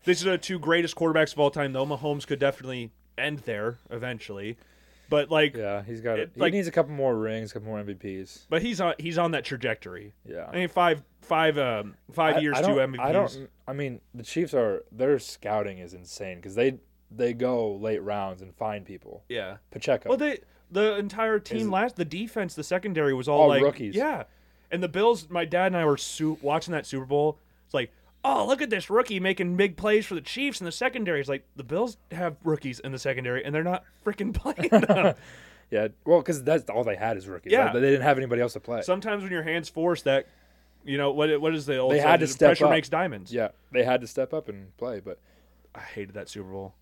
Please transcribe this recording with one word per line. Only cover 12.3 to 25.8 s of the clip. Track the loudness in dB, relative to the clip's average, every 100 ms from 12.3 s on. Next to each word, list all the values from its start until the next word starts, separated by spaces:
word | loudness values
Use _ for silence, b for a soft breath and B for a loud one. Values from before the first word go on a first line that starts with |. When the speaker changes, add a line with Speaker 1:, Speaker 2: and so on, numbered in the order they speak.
| 4
Speaker 2:
I, |
Speaker 1:
years, | 2 2
Speaker 2:
I |
Speaker 1:
two | 2
Speaker 2:
don't, | 2
Speaker 1:
M | 2
V | 0
Ps. |
Speaker 2:
I | 0
don't, | 2 0 -4 -16 _ -10
I |
mean, | -6 -6 -8 _
the | -16
Chiefs | -6 -4 0
are, | 2 2 0 -6
their | -2 2 2
scouting | -2 -12 -2 -2 -2 -8
is | -16
insane | -16 -18 -12 -12 -12
'cause | -6
they, | 2 2 2 _ _ _
they | -2 -2
go | 0 0 0 0 -2
late | -2 -2
rounds | -2 -4 -4 -8
and | -18
find | -8 -6 -6
people. | -12 -18 -16 -20 _
Speaker 1:
Yeah. | -8 -8 -12 _
Speaker 2:
Pacheco. | -8 0 0 2
Speaker 1:
Well, | 0
they, | 0 -4 -12 b b
the | 0 0 0
entire | -4 -2 0 0
team | -2 -4
Speaker 2:
Is | 0
Speaker 1:
last, | 0 0
the | -2
defense, | -6 -4 -6 -6 -6
the | -6
secondary | -4 -2 -2 0 2
was | 0 2
all, | 6
Speaker 2:
all | 8
Speaker 1:
like, | 8
Speaker 2:
rookies. | 4 0 -4
Speaker 1:
Yeah. | -2 -2 -4 -10 b b b b
And | -4
the | -2
Bills, | 2 4 2 -2
my | -4
dad | 0 2 2
and |
I | 2